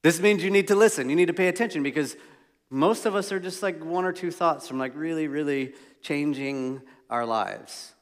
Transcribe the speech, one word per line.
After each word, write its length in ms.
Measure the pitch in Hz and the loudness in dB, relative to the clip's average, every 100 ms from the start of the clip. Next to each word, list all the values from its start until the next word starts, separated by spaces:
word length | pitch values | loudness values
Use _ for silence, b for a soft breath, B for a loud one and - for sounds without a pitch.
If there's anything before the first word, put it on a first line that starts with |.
This 160 | 165 165 | 4 4
means 240 | 202 208 | 4 4
you 80 | 185 | 4
need 180 | 202 190 | 2 4
to 60 | |
listen. 360 | 202 214 202 127 | 6 6 4 0
You 60 | 156 | 2
need 100 | 175 | 2
to 80 | |
pay 140 | 165 185 | 2 0
attention 340 | 180 226 160 | 0 -2 -2
because 340 | 139 143 135 - B B B B _ | -2 -2 -4 -6 B B B B _
most 340 | 131 165 220 | 2 2 2
of 100 | 226 | 0
us 180 | 196 196 | -2 -2
are 80 | 196 | -4
just, 220 | 180 - | -6 -4
like, 220 | 196 160 | -4 -4
one 220 | 160 175 185 | -4 -2 -2
or 60 | |
two 180 | 180 175 | -2 -6
thoughts 360 | 165 170 143 - | 0 0 0 -6
from, 120 | 131 | -6
like, 180 | 131 139 | -6 -6
really, 320 | 165 160 156 | -6 -4 -2
really 460 | 143 147 139 131 B B B | -2 -2 -2 -4 B B B
changing 800 | - 143 147 135 139 139 127 135 B B _ | -6 -2 -2 -2 -4 -4 -4 -6 B B _
our 160 | 120 117 | -4 0
lives 680 | 113 95 50 - - - _ | 0 -2 -6 -12 -18 -18 _